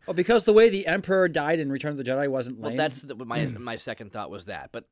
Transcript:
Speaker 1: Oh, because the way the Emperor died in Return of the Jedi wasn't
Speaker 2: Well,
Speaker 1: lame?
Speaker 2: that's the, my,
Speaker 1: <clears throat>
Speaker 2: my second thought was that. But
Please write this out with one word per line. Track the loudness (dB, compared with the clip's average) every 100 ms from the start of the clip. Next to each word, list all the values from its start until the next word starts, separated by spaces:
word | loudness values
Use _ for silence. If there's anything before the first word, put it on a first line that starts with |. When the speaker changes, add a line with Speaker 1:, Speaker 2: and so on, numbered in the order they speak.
| -6
Speaker 1:
Oh, |
because | -2 4 4
the | 6
way | 8 8
the | 4 0
Emperor | -2 2 2 4
died | 2 0 0
in | 0
Return | -2 -4
of | -4
the |
Jedi | -2 0 0
wasn't | -2 -4 -6
Speaker 2:
Well, | -6
Speaker 1:
lame? | -2
Speaker 2:
that's | -2 -4
the, | -12 -12
my, | -6 -2 -2
Speaker 1:
<clears throat> | -4
Speaker 2:
my | -8 -10
second | -8 -10 -10
thought | -10 -10
was | -10 -10
that. | -12 -10
But | -14 -14